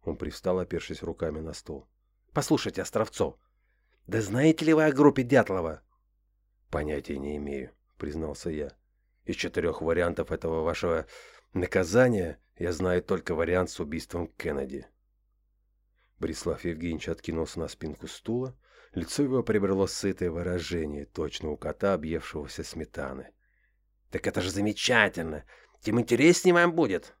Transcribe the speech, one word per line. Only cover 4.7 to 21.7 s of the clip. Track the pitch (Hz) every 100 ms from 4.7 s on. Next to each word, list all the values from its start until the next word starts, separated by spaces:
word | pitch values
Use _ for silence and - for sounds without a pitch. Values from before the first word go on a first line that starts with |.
вы | 160
о | 156
группе | 135 175 170
Дятлова?" | 120 131 107 95 82 76 _ _ _ _ _ _ _ _ _
"Понятия | 78 76 73 - 69
не | 71 73
имею", | 73 69 65 _ _ _
признался | 73 76 80 73 87
я. | 78 71 - _ _ _ _ -
"Из | 85
четырех | - - 85 78
вариантов | 82 82 87 80 80
этого | 82 82 80
вашего | 80 85 90 82 78 - - - _
наказания | - 90 98 87 107 127 110 85 78 _ _
я | 85
знаю | 87 92 90
только | - 92 - 80
вариант | 82 90 90
с | -
убийством | 78 80 - 87 85
Кеннеди". | _ 85 71 67 69 - _ _ _ _ _ _ _ _ _ _ _ _ _
Борислав | 80 78 85 80
Евгеньевич | 87 80 85 80 -
откинулся | 80 - 80 80 -
на | 78
спинку | - 80 76 80
стула. | - - 117 131 127 _ _ -
Лицо | - 82 -
его | 139 131
приобрело | 117 104 98 95 95
сытое | - 101 92 90
выражение, | 82 87 90 80 87 78 73 73
точно | - 76 - 78
у | 76
кота, | 76